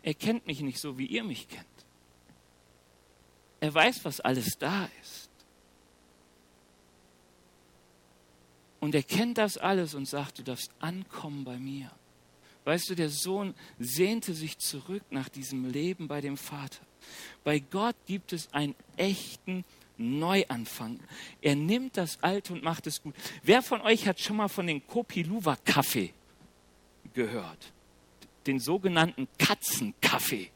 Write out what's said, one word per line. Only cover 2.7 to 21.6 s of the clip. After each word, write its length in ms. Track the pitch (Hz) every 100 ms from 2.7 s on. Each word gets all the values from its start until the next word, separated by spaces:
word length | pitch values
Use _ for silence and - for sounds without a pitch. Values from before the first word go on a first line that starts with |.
| _ _ _ _ _ _ _ _ _
Er 140 | 156
weiß, 320 | 156 196 254 -
was 140 | 139
alles 360 | - 131 117 -
da 300 | 135 196 185 -
ist. 260 | - - - _ - _ _ _ _ _ _ _ _ _ _ _ _ _ _ _ _ _ _ _ _ _ _ _ _ _ _ _ _ _ _ _ _ _
Und 140 | 151
er 80 | 151
kennt 340 | - 180 233 233
das 220 | 214 -
alles 360 | 180 196 165
und 120 | 147 135
sagt, 320 | 143 135 -
du 40 |
darfst 260 | 127 123 - -
ankommen 680 | 151 185 190 - 160 143
bei 140 | 131 123
mir. 320 | 135 139 127 - _ _ _ _ - -
Weißt 240 | - 170 170
du, 60 |
der 160 | 175 156
Sohn 440 | 147 180 196 196 - - -
sehnte 540 | 120 135 185 226 214
sich 260 | 160 156 -
zurück 440 | - 143 147 196 -
nach 180 | 135 131
diesem 420 | 139 131 135 127
Leben 380 | 131 170 185 151
bei 140 | 147
dem 160 | 143 139
Vater. 420 | - 147 135 - - _ - - - -
Bei 140 | - 151
Gott 380 | 139 190 226 233 -
gibt 260 | 196 -
es 200 | 170 -
einen 200 | 139 147 135 - -
echten 680 | 196 190 - - - 185 180 - - -
Neuanfang. 1040 | 117 143 165 196 - 120 110 - 113 123 - - - -
Er 160 | 147
nimmt 400 | 143